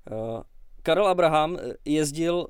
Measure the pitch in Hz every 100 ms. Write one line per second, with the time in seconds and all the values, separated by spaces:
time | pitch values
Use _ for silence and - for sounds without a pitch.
0 | - 110 113 113 - - - - - 165
1 | 202 180 165 156 156 180 123 - - 151
2 | 151 147 165 175